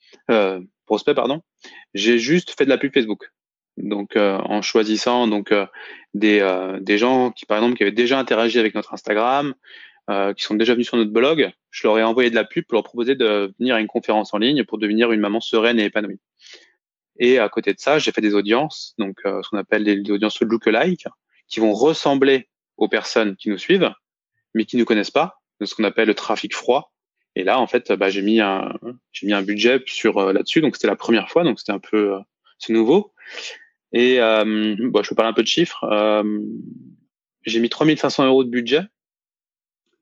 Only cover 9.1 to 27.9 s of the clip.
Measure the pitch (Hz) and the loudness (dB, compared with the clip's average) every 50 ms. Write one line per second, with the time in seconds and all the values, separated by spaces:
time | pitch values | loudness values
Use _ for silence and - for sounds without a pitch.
9.1 | 107 104 113 123 135 143 147 143 127 - _ - - - - - _ _ _ - | 0 0 2 2 0 0 -2 -4 -8 -12 _ -20 -20 -20 -20 -20 _ _ _ -4
10.1 | 101 98 98 101 98 - - - 107 107 113 120 120 117 117 - - 120 110 104 | -2 -2 -2 -2 -4 -6 -4 -4 0 0 2 2 2 2 0 0 0 0 0 2
11.1 | 107 113 123 143 160 151 - 92 - _ _ _ - - - 113 107 110 113 113 | 2 2 2 2 2 2 0 -2 -2 _ _ _ -14 -2 0 2 2 2 2 2
12.1 | 113 127 127 120 113 113 104 - - 165 170 - 120 107 101 - - 120 117 123 | 2 2 2 2 2 0 -2 -2 -4 -8 -4 -2 -2 -2 -2 -4 -6 -4 -2 -2
13.1 | 139 131 120 110 107 104 101 98 98 - 120 127 120 110 107 101 - 120 - - | 0 0 2 0 2 0 -2 -4 -6 -4 -2 0 0 0 -2 -2 -4 -6 -2 0
14.1 | 107 107 104 - - 101 110 127 151 139 107 - - 107 107 104 107 110 120 117 | 0 0 -2 -2 -4 -2 0 0 0 0 -2 -4 -4 -4 -2 -2 0 2 2 2
15.1 | 113 107 104 101 104 117 - - - 113 107 117 120 113 107 98 - 110 104 98 | 2 0 0 -2 -2 -4 -4 0 0 2 2 2 2 2 0 0 -2 -4 -6 -6
16.1 | 98 - _ _ _ _ _ - - - _ _ _ _ _ _ _ _ _ _ | -12 -16 _ _ _ _ _ -20 -20 -20 _ _ _ _ _ _ _ _ _ _
17.1 | _ - 120 123 131 127 107 101 - 113 - 104 92 - - 135 147 156 135 113 | _ 0 2 4 4 4 2 0 -2 -4 -4 -4 -6 -2 0 0 0 2 0 -2
18.1 | - - 110 107 104 101 98 101 110 127 151 156 - - - - _ - 101 98 | -2 0 0 2 0 0 0 2 0 0 0 -4 -8 -14 -16 -14 _ -8 -8 -8
19.1 | 95 - - 98 95 95 92 - - 101 98 - 110 107 107 104 101 98 101 107 | -8 -6 -6 -6 -6 -6 -8 -6 -6 -8 -2 -2 -2 0 2 0 0 0 0 -2
20.1 | 104 101 107 107 - - 120 107 113 113 - 113 107 113 147 185 180 - - - | -2 0 0 -2 -2 -2 -2 -2 -2 0 0 0 2 2 2 0 -2 -4 -8 -16
21.1 | - _ _ _ _ _ _ _ - 110 113 110 104 107 123 156 160 - - 147 | -18 _ _ _ _ _ _ _ -2 0 0 0 2 2 2 2 2 2 0 0
22.1 | 139 135 135 139 135 131 - _ _ _ _ _ _ - 107 98 - 110 101 - | 2 2 4 4 2 2 0 _ _ _ _ _ _ -2 -2 0 0 -4 -4 -2
23.1 | - 120 110 101 95 - - 107 101 90 - - 180 196 165 101 - - _ _ | 0 0 0 0 -4 -4 -6 -6 -6 -6 0 0 2 2 2 0 -2 -8 _ _
24.1 | _ _ _ _ _ _ _ _ - 113 107 - - 123 113 - 117 107 98 - | _ _ _ _ _ _ _ _ -4 -4 -4 0 0 0 2 2 2 0 0 0
25.1 | - 151 - 185 - _ _ _ _ _ 104 98 - - 104 101 - - 113 107 | 0 -2 -2 -2 -4 _ _ _ _ _ -10 -10 -4 -2 -2 0 0 2 2 2
26.1 | 101 - - - 110 101 - 101 - - - - 120 143 - _ _ _ _ _ | 0 0 -2 -4 -4 -4 -4 -8 -10 -6 -2 0 0 0 -2 _ _ _ _ _
27.1 | _ _ _ _ _ - 92 98 110 131 117 - - 123 - - | _ _ _ _ _ -4 0 0 2 0 0 0 -2 -2 0 -2